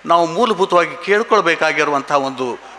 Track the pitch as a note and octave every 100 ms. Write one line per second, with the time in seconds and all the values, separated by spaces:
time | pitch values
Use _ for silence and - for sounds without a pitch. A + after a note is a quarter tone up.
0 | D#3 E3+ E3 E3+ A#3 F#3 F#3+ F3 D#3+ C#3
1 | - G#3 A#3 G#3+ E3+ D#3+ D#3 D3+ D3 C#3
2 | C3 D3 C3+ B2+ B2+ G#2 -